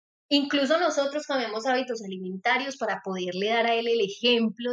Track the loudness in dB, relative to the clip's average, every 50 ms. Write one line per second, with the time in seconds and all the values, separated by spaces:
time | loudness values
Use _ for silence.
0 | _ _ _ _ _ 0 2 2 2 2 2 2 2 4 4 4 2 2 2 0
1 | 0 0 -2 -4 -4 -2 -2 -2 -2 -4 -4 -4 0 0 0 0 0 -2 -4 -6
2 | -6 -8 -8 -8 -8 -8 -6 -2 0 0 0 0 0 -4 -6 -4 -4 -4 -4 -4
3 | -4 -6 -4 -4 -4 -4 -2 -2 0 0 2 2 2 2 2 2 2 2 2 2
4 | 0 0 -2 0 2 4 4 4 2 0 -2 -4 -4 -4